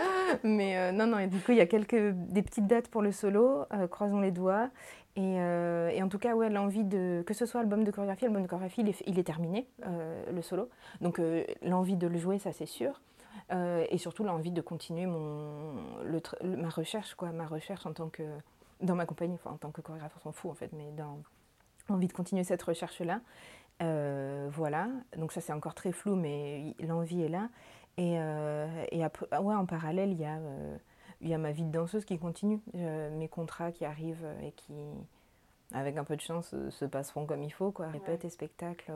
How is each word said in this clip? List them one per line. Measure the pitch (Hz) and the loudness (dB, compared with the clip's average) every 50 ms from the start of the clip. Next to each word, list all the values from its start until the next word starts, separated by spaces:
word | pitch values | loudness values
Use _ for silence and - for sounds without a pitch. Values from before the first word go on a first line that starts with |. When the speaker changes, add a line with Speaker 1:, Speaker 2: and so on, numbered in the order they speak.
| 339 381 381 | 2 4 4
Speaker 1:
<laughs> | 370 381 370 277 - - | 4 4 4 2 4 4
mais, | 220 214 208 196 196 185 | 4 4 4 4 4 2
euh, | 185 185 180 | 2 2 2
non, | 190 208 220 | 4 4 4
non, | 233 226 202 | 4 4 4
et | 190 | 2
du | 185 185 190 | 2 0 2
coup, | - - 247 | 6 8 10
il | |
y | 226 | 10
a | 175 | 10
quelques, | - 226 214 208 - 240 220 208 208 | 10 8 4 4 4 4 4 4 4
des | 190 175 175 - 180 208 | 2 0 0 2 2 2
petites | 190 - - 233 202 | 2 2 2 2 4
dates | 196 233 233 233 - | 6 6 4 4 2
pour | - 226 | 0 2
le | 208 202 | 2 2
solo, | 196 - 214 196 196 208 240 262 277 285 269 - 214 | 2 2 0 2 6 6 6 6 6 4 0 -2 -2
euh, | 202 180 | 0 0
croisons | 175 - - 208 202 202 202 | 0 0 0 0 2 4 4
les | 196 196 | 4 4
doigts. | 180 175 185 185 196 214 240 262 - - - - - - - _ - | 2 2 2 4 4 4 2 0 -2 -8 -18 -18 -18 -18 -18 _ -2
Et, | 196 190 190 185 180 | 0 0 2 2 2
euh, | 175 175 175 175 175 175 170 170 170 170 | 2 2 2 2 2 2 2 2 2 2
et | - 185 190 | 2 2 2
en | 190 | 0
tout | 202 202 | 0 0
cas, | - 240 226 | 2 2 4
ouais, | 226 226 220 | 4 4 4
l'envie | 208 202 202 202 196 220 214 | 4 2 2 2 2 2 2
de, | 190 202 190 185 180 175 170 170 | 2 2 2 2 2 2 0 0
que | - 208 | 0 -2
ce | - 240 | 0 0
soit | 226 - 240 | 0 2 2
album | 233 208 208 214 220 | 2 4 4 4 4
de | 208 | 4
chorégraphie, | 208 202 202 196 190 - 254 | 2 0 0 -2 0 2 2
album | 233 214 196 185 | 2 2 2 0
de | |
chorégraphie, | 175 185 180 190 185 - 240 | 0 -2 -2 -4 -2 0 2
il | 220 208 | 2 2
est, | 190 - - | 2 0 -2
il | 202 180 185 | 0 2 2
est | 175 | 2
terminé, | - 151 165 170 165 190 233 269 - _ - 240 | 2 0 -2 -2 0 0 -2 -4 -6 _ -8 -6
euh, | 190 175 170 160 160 165 92 - - | -4 -4 -4 -4 -4 -6 -6 -6 -4
le | 180 175 | -4 -4
solo. | 165 - 175 175 240 247 - - - - - - | -4 -2 -2 -2 -2 -4 -6 -14 -20 -16 -6 0
Donc, | - 175 170 185 | 0 2 2 4
euh, | 165 160 165 160 - - - - | 2 4 4 2 2 0 -2 -2
l'envie | - 175 180 185 185 185 196 | 0 2 4 4 4 4 2
de | 175 175 | 2 2
le | 170 175 | 2 2
jouer, | 170 165 185 202 196 | 2 2 2 0 0
ça, | - 196 156 | 0 -4 -4
c'est | - 156 | -4 -6
sûr. | - - - 233 277 277 - - _ - - - - - 202 - - | -6 -4 -2 0 -2 -2 -4 -10 _ -20 -20 -20 -18 -18 -12 -6 -2
Euh, | 185 180 175 175 175 170 160 - | 0 0 2 2 2 2 2 2
et | 185 | 2
surtout, | 170 - 175 - - 220 | 0 -2 -2 -4 -2 0
l'envie | 202 170 160 156 175 | 0 0 0 0 0
de | 175 165 | 0 -2
continuer | - - 170 151 - - 165 170 185 | -2 -2 -4 -8 -6 -6 -4 -2 0
mon, | 185 170 160 151 151 147 147 151 151 147 147 156 156 139 98 76 64 57 55 65 | 0 0 -2 -2 -4 -4 -6 -6 -6 -8 -8 -8 -6 -8 -8 -8 -8 -8 -6 -4
le | - 165 160 | -2 -2 -2
tr-, | - - - - | -2 -4 -6 -4
le, | - 185 185 | -2 -2 0
ma | 170 165 165 | 0 -2 -2
recherche, | - 165 160 - - 214 190 - - | -2 -2 -2 -2 -2 -4 -6 -6 -8
quoi, | - 185 170 | -6 -6 -4
ma | 165 165 160 | -4 -4 -4
recherche | 156 156 156 - - 196 180 - | -4 -4 -6 -6 -6 -8 -8 -8
en | 170 | -8
tant | 160 - 165 | -6 -6 -8
que, | 160 - - 156 151 147 147 - _ _ - - - - - | -8 -6 -6 -8 -8 -8 -10 -12 _ _ -20 -20 -20 -6 0
dans | 185 180 175 | 2 2 4
ma | 180 170 | 2 2
compagnie, | 165 156 - 175 175 180 | -2 -2 -2 -2 -2 -2
enfin, | 170 - - | -4 -8 -10
en | 151 | -10
tant | 151 - 151 | -10 -10 -10
que | - 165 | -10 -10
chorégraphe, | - - 160 160 151 156 - | -10 -10 -10 -10 -12 -12 -14
on | - | -12
s'en | - 151 | -12 -12
fout, | 151 - - 170 | -10 -8 -8 -8
en | 147 | -8
fait, | - - - 160 | -8 -8 -10 -10
mais | 151 147 147 | -10 -12 -10
dans, | 151 156 151 147 143 147 151 - _ _ _ _ _ _ _ _ _ - - - | -8 -8 -8 -8 -10 -12 -14 -16 _ _ _ _ _ _ _ _ _ -8 -2 0
envie | 202 185 185 | 2 2 2
de | 180 - | 2 0
continuer | - 175 - 196 185 180 | -2 -4 0 0 0 2
cette | - 180 175 - | 2 0 0 2
recherche-là. | 180 170 - 175 - - - 175 165 190 240 - - - - - - - - - _ _ - | 0 -2 -2 -4 -6 -6 -4 -2 -2 -2 -4 -6 -10 -20 -20 -20 -20 -20 -20 -20 _ _ -2
Euh, | 170 165 156 151 143 143 139 139 135 135 139 143 139 143 151 | 0 0 2 0 0 0 -2 -2 -2 -4 -4 -4 -4 -4 -2
voilà, | 165 160 147 147 160 196 240 269 254 - - - | 0 0 2 2 0 0 0 -2 -6 -8 -8 -6
donc | 165 160 156 - | -4 -4 -4 -4
ça, | 175 | -4
c'est | - - 151 | -4 -4 -4
encore | 151 - 160 - | -4 -6 -8 -8
très | - - 190 | -4 -4 -4
flou, | 175 - - 202 196 | -2 -2 0 2 2
mais | 185 165 147 147 143 147 143 147 143 151 151 - - | 2 2 0 0 -2 -4 -4 -4 -6 -6 -8 -8 -6
y-, | 165 | -2
l'envie | 160 165 170 170 160 175 180 160 | 0 0 0 0 0 0 0 2
est | 156 | 2
là. | 165 190 220 240 - - - - - - - - _ | 0 0 -2 -4 -6 -12 -20 -20 -20 -20 -20 -10 _
Et, | 180 175 170 170 165 | 0 2 2 2 2
euh, | 156 156 151 151 151 151 151 151 151 160 165 165 - - | 0 0 0 0 0 0 0 -2 -2 -4 -4 -4 -4 -2
et | - 165 160 | 0 0 0
ap-, | 156 - - - - | 0 -2 -4 -4 -2
ah | - 151 | 0 2
ouais, | 196 202 214 | 2 2 2
en | 202 185 | 2 2
parallèle, | 175 175 165 160 156 165 190 196 202 | 0 0 -2 -2 0 2 2 2 2
il | 185 160 | 0 0
y | 151 | -2
a, | 151 156 | -4 -4
euh, | 160 160 147 135 147 147 147 147 - - _ _ - - - - - | -4 -6 -6 -8 -8 -8 -8 -10 -12 -14 _ _ -20 -20 -20 -14 -8
il | - 165 | -4 -2
y | 165 | 0
a | |
ma | 156 160 151 | 0 0 0
vie | 147 160 165 | 0 0 -2
de | 156 | 0
danseuse | 156 165 170 170 214 214 202 | 0 0 0 0 -2 -4 -2
qui | - 185 156 | -2 -4 -2
continue, | 175 170 165 - 202 208 214 214 - - - | -2 -4 -2 0 2 2 2 0 -2 -6 -6
euh, | 180 175 160 156 156 151 151 156 | -4 -4 -2 -2 -2 -4 -4 -4
mes | 156 160 | -4 -6
contrats | 156 - 170 165 160 - - 170 170 | -6 -4 -6 -6 -6 -6 -6 -6 -6
qui | 170 - 156 | -4 -4 -6
arrivent, | 147 151 156 160 165 160 165 165 | -6 -4 -4 -6 -6 -6 -6 -8
euh, | 151 - - 147 | -8 -8 -8 -10
et | 147 | -10
qui, | 147 - - - 147 147 147 147 147 - - - _ _ _ _ _ _ _ _ _ _ _ - - | -12 -14 -16 -14 -12 -12 -10 -10 -10 -12 -14 -16 _ _ _ _ _ _ _ _ _ _ _ -8 -6
avec | 131 135 143 147 | -4 -2 -2 -2
un | 156 147 | -4 -4
peu | - 151 | -4 -4
de | 151 | -4
chance, | - - 165 170 165 - 135 | -4 -4 -4 -6 -6 -6 -6
euh, | 139 135 135 | -6 -6 -6
se | - - 143 | -6 -4 -4
passeront | 135 - 135 147 - - 147 151 | -4 -2 -4 -6 -4 -6 -4 -4
comme | 151 147 143 147 | -2 -4 -4 -4
il | 151 | -6
faut, | - - 190 202 | -4 -2 -2 -2
quoi. | 196 - 165 | -2 -4 -6
Speaker 2:
Ouais. | 160 151 | -8 -8
Speaker 1:
Répète | 147 - 165 170 170 180 | -6 -4 -4 -4 -2 -4
et | 170 | -6
spectacle, | - - 165 156 _ - 175 175 170 - - - 156 | -8 -8 -10 -10 _ -8 -8 -8 -8 -8 -10 -10 -8